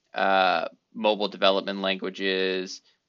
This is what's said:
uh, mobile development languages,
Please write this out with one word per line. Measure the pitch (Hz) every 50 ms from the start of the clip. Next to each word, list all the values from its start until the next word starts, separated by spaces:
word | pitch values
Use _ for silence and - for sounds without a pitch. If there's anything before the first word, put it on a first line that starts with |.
| _ _ -
uh, | 107 98 98 98 95 92 92 87 82 80 - - _ _ _ -
mobile | 117 110 107 107 98 104 98
development | 98 90 98 95 98 98 87 98 98 98
languages, | 98 95 95 95 - 95 95 95 95 95 95 95 95 95 92 92 92 98 - - _ _ _ _ _